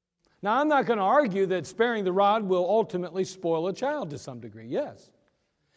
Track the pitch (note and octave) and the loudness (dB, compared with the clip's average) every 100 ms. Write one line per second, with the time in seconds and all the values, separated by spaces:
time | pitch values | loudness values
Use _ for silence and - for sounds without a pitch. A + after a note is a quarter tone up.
0 | _ _ _ _ G3 A#3 D4+ C#4+ G3+ A3+ | _ _ _ _ -2 0 4 2 2 2
1 | F#3+ C4 C#4+ F#3 F#3+ F#3 C3+ - A#3 A3+ | 4 4 4 0 0 0 -4 0 0 2
2 | F#3 F3+ G3+ A3 G3+ F3+ F3 G#3+ A3 F3+ | 0 2 4 2 2 0 2 2 2 -2
3 | F3+ F3 F#3 - E3+ D#3+ F3 F#3 B3+ D4+ | -6 -4 -4 -4 -2 0 0 -2 -4 -4
4 | F#3+ C#3 - B2 A2+ G#2+ A2+ E3+ F#3 A2+ | -6 -10 -12 -14 -14 -16 -8 -6 -6 -10
5 | - _ _ _ _ _ _ | -20 _ _ _ _ _ _